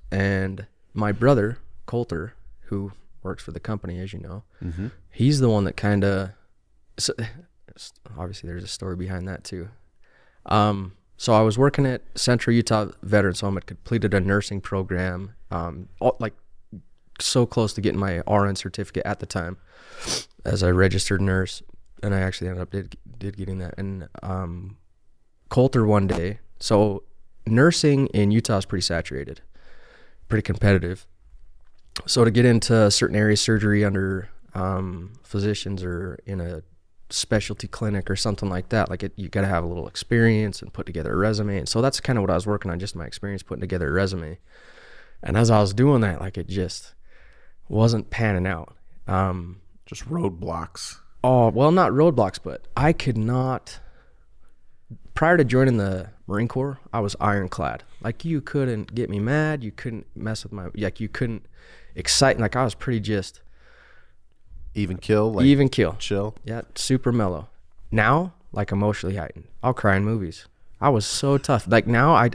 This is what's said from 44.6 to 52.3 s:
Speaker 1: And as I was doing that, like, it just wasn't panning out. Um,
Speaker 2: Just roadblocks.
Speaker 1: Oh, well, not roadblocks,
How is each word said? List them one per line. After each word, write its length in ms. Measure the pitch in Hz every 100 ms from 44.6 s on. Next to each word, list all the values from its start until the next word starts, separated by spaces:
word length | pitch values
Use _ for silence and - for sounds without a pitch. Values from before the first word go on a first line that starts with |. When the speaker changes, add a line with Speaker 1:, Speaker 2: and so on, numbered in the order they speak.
| - - - - - -
Speaker 1:
And 140 | - 98
as 140 | 117
I 100 | 107
was 120 | 101
doing 280 | 101 139 135
that, 180 | 104 82
like, 160 | 92 95
it 80 | 80
just 480 | 95 90 - - - - - - - - - -
wasn't 420 | 107 113 113 -
panning 360 | - 110 95 92
out. 300 | 82 - - - - -
Um, 540 | 95 95 90 87 95 - - -
Speaker 2:
Just 180 | - 117
roadblocks. 920 | 170 98 85 95 82 80 - - - - -
Speaker 1:
Oh, 240 | 123 127 113
well, 240 | 107 147
not 200 | 185 143
roadblocks, 460 | 123 165 123 98